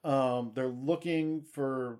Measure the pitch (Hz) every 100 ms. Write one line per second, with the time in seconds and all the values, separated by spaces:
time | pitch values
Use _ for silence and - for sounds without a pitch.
0 | 160 135 127 123 120 113 131 123 135 170
1 | 170 160 156 156 151 - 139 131 123